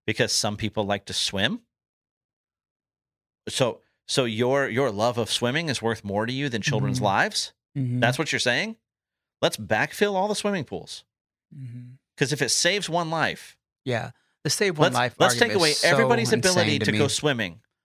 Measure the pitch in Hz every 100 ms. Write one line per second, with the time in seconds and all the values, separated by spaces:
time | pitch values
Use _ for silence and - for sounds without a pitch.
0 | - 110 117 - 107 104 107 110 101 101
1 | - - - 98 107 226 - _ _ _
2 | _ _ _ _ _ _ _ _ _ _
3 | _ _ _ _ - - 123 - _ _
4 | - - 123 113 123 139 135 113 139 101
5 | 117 120 110 - 120 143 170 127 113 110
6 | 101 98 113 131 143 113 - 117 135 127
7 | 104 98 104 - - - _ 143 127 123
8 | 117 135 156 127 123 127 208 220 _ _
9 | _ _ _ _ 156 - 104 107 143 -
10 | 208 196 202 208 208 196 131 - - -
11 | - _ _ _ _ 147 131 120 123 127
12 | _ - 147 143 220 - 175 202 175 165
13 | 165 160 120 - - - _ _ 135 117
14 | - - _ _ 151 - 202 151 165 123
15 | 123 - 123 120 226 208 160 147 - 175
16 | 131 120 - 120 185 180 107 107 107 104
17 | 143 - 147 127 98 85 _ _